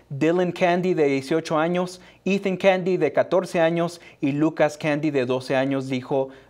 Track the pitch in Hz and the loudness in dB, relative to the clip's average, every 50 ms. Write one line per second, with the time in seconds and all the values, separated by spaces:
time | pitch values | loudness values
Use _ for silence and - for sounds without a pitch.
0 | - - 147 135 147 160 170 180 185 180 175 - 185 175 175 185 180 185 180 160 | -16 -10 -4 0 2 2 2 2 0 0 0 0 2 2 2 2 0 0 2 2
1 | 151 139 135 135 131 135 165 160 160 - - 151 160 170 175 180 180 175 - - | 2 2 2 0 -2 -2 -2 -2 -2 0 0 0 0 0 0 -2 -2 -4 -8 -14
2 | - - - _ - 185 190 196 202 196 185 185 - 196 185 185 175 190 185 170 | -20 -20 -18 _ -4 -2 -2 0 0 -2 -2 2 4 4 4 4 2 0 0 2
3 | 156 139 - 139 120 - 170 185 185 170 - 175 165 165 170 170 170 165 - - | 0 0 2 2 0 2 2 0 0 0 0 2 2 2 2 0 -2 -2 -4 -10
4 | - - - - - 139 139 143 156 160 160 - 156 147 147 - - 156 147 147 | -20 -20 -12 -4 -4 -2 0 2 0 0 2 2 2 2 0 -2 -4 -2 -2 0
5 | 151 156 143 135 127 123 127 127 123 - 143 131 135 139 139 135 131 131 135 127 | -2 0 0 0 0 0 -2 -4 -2 -2 -2 0 0 0 -2 -2 -4 -4 -4 -6
6 | 123 - 147 135 131 135 - - - | -4 -2 -2 -2 -2 -4 -8 -18 -20